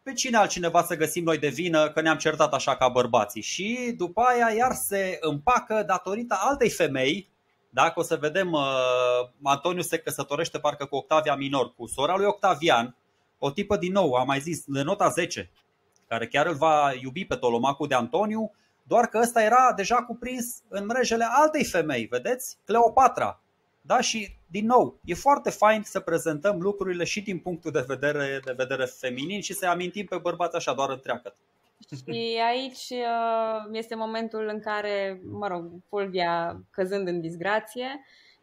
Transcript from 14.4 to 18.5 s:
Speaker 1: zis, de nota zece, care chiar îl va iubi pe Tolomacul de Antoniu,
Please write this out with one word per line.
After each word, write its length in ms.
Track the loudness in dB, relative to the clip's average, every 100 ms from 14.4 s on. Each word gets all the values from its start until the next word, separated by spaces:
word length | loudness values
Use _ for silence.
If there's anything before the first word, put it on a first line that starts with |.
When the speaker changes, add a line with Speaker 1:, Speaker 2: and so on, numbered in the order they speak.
Speaker 1:
zis, 240 | -4 -8 -4
de 160 | -4
nota 260 | -2 2 2
zece, 420 | 2 -2 -6 -12 _ _ _ _ _ -8
care 180 | -6 0
chiar 200 | 0 0
îl 80 |
va 380 | 2 4 4 2 0
iubi 220 | -8 -10
pe 100 | -6 -2
Tolomacul 500 | 2 2 0 0 0
de 60 |
Antoniu, 580 | 0 0 0 0 -4 -8